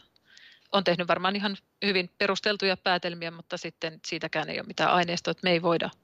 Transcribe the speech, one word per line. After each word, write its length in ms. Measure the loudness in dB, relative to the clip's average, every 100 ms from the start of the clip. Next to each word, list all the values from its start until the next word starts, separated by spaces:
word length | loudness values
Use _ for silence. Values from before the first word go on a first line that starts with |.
| -16 _ _ -20 -20 -20 _
on 120 | 0
tehnyt 240 | 2 2 2
varmaan 280 | 0 0 0
ihan 220 | -2 -6 _ -6 0
hyvin 260 | 0 0 0
perusteltuja 600 | 0 2 0 0 0 0
päätelmiä, 540 | 2 0 0 -6 -8
mutta 260 | -10 -10 -8
sitten 420 | -8 -8 -8 -8 -8
siitäkään 440 | -6 -4 -2 -2
ei 100 | -4
ole 80 | -6
mitään 240 | 0 2
aineistoa, 400 | 4 2 -2 -4
että 120 | -2
me 80 | 2
ei 100 | 2
voida, 280 | 4 0 0 -8